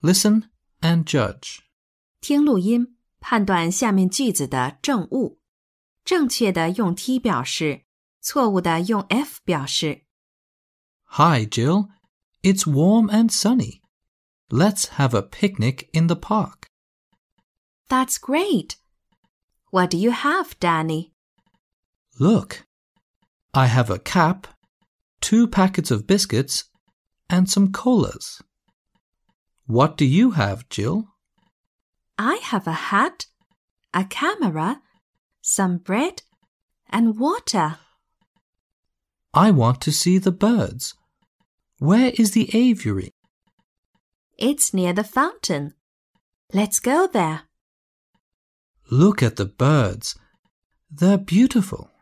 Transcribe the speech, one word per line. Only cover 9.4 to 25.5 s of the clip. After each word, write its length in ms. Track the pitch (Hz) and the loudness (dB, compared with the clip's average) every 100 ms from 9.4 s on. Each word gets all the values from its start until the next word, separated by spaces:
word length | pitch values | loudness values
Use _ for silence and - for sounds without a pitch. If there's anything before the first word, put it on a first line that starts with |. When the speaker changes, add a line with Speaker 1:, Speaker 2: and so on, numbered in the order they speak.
| - | -6
Speaker 2:
表 200 | 165 135 | -4 -4
示。 400 | - 160 - _ _ _ _ _ _ _ _ _ _ _ | -4 -4 -8 _ _ _ _ _ _ _ _ _ _ _
Speaker 1:
Hi, 400 | - 156 143 107 | 2 2 4 0
Jill. 420 | - 123 185 202 _ _ _ _ _ | -2 0 0 -2 _ _ _ _ _
It's 240 | 185 196 - | 0 0 0
warm 440 | 139 165 226 214 | 2 4 4 2
and 200 | 214 226 | 2 0
sunny. 500 | - 208 254 107 - _ _ _ _ _ _ _ | 0 0 0 -2 -8 _ _ _ _ _ _ _
Let's 480 | 117 190 196 - - | 0 0 0 -8 -2
have 180 | 139 117 | 0 0
a 40 | |
picnic 680 | - - 208 196 113 131 - | -4 -4 -4 0 -4 -4 -6
in 140 | 160 165 | -2 0
the 80 | 170 | -2
park. 520 | - 214 - - - _ _ _ _ _ _ _ _ _ _ _ _ | -2 -4 -4 -8 -20 _ _ _ _ _ _ _ _ _ _ _ _
Speaker 2:
That's 300 | 254 254 - | -2 -2 -6
great. 560 | - 285 403 262 151 - _ _ _ _ _ _ _ _ _ | -4 -2 0 -2 -2 -16 _ _ _ _ _ _ _ _ _
What 180 | 185 180 | 0 0
do 60 | 170 | 0
you 140 | 214 | 0
have, 480 | 240 285 349 339 - | -2 -2 -2 -4 -6
Danny? 540 | 175 165 160 160 165 _ _ _ _ _ _ _ _ _ _ _ | -2 -2 -2 -6 -8 _ _ _ _ _ _ _ _ _ _ _
Speaker 1:
Look, 460 | 147 220 - - _ _ _ _ _ _ _ _ _ | 2 2 0 -16 _ _ _ _ _ _ _ _ _
I 140 | - 131 | 2 2
have 220 | 123 113 | 2 0
a 80 | 92 | -2
cap, 500 | - 185 160 190 - _ _ _ _ _ _ _ | -2 0 2 0 -8 _ _ _ _ _ _ _
two 260 | - 220 | 0 2
packets 420 | 233 | 2